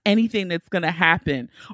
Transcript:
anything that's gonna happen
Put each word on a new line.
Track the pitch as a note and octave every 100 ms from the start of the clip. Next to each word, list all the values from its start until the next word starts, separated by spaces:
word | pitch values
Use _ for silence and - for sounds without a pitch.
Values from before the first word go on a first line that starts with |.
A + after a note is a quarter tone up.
anything | G#3 G#3+ A3+ G#3+ F#3
that's | E3+ -
gonna | F#3 E3
happen | E3 E3 D#3+ - C3+ A#2+ - -